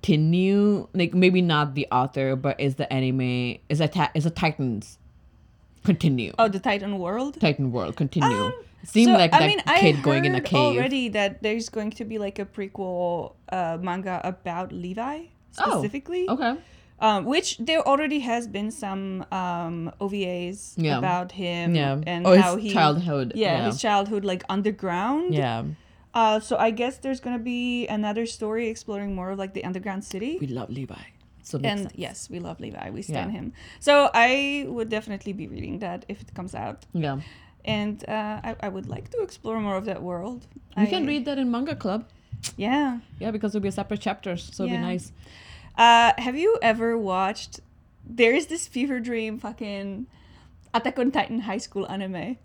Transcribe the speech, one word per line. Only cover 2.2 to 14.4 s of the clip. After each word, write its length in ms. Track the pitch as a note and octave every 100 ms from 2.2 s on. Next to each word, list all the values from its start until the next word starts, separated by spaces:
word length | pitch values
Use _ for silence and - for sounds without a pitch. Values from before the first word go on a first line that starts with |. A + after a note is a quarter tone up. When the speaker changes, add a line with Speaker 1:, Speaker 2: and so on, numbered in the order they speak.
| C3+ C3
Speaker 1:
but 220 | C3+ -
is 140 | C#3
the 160 | C3+ -
anime, 640 | C3+ C3 C3 B2+ B2 B2 - _
is 120 | D3+
Atta-, 300 | D3+ F#3 D3
is 80 | D#3+
the 60 | D#3+
Titans 680 | E3 E3 D3+ C3 G#2+ - - - - - _ _ _ _ _
continue? 500 | - E3+ E3 B2+ F#2+ -
Speaker 2:
Oh, 80 | A3+
the 120 | F#3+
Titan 400 | A#3+ G3+ G3 G3
world? 400 | F3 G#3+ C#4 -
Speaker 1:
Titan 320 | F3 C#3+ C3
world 240 | A#2 E2+
continue. 340 | - C#3+ E3+ A4 B4+
Speaker 2:
Um, 80 | B4+ B4 - _
Speaker 1:
Seemed 280 | - G#3+ A#3+
Speaker 2:
so, 40 | A3+
Speaker 1:
like 160 | E3+
Speaker 2:
I 60 | D4+
Speaker 1:
that 80 | -
Speaker 2:
mean, 140 | F#4
I 140 | - F4+
Speaker 1:
kid 240 | F3 D3
going 220 | C#3+ C3+
in 80 | C#3+
a 60 | C3
Speaker 2:
heard 60 |
Speaker 1:
cave. 320 | - C#3+ A#2+ A#2+
Speaker 2:
already 300 | C4 C4+ A#3+
that 320 | G#3 G3+ -
there's 280 | G#3+ A3+ A3
going 220 | A3 G#3+
to 120 | G#3+
be, 120 | A3 A3
like, 200 | G3 G3+
a 60 |
prequel, 880 | G3 - G3 G3 F#3 F3+ F3 F3 - - -
uh, 280 | F#3 E3+ E3
manga 380 | F3+ F3+ F#3+ F3+
about 480 | - F#3